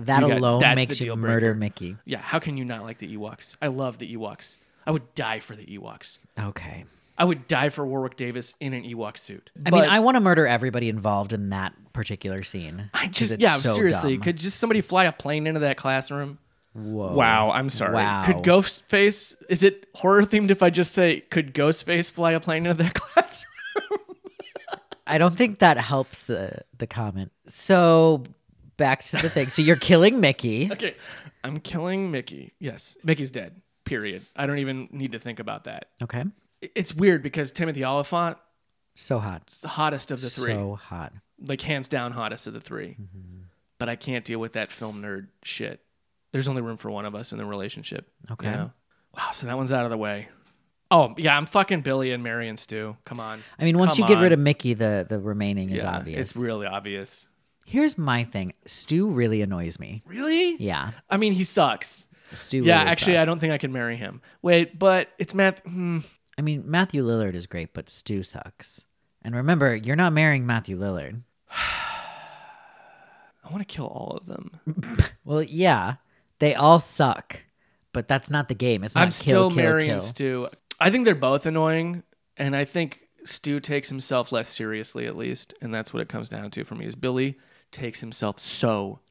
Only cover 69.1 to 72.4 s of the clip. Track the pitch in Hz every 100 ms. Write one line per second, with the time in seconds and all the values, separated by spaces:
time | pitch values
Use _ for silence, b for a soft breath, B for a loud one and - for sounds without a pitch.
69.1 | _ 117 120 139 170 139 113 110 151 175
70.1 | 156 156 139 123 113 - 92 98 90 69
71.1 | 113 - _ _ B B B B B B
72.1 | B B B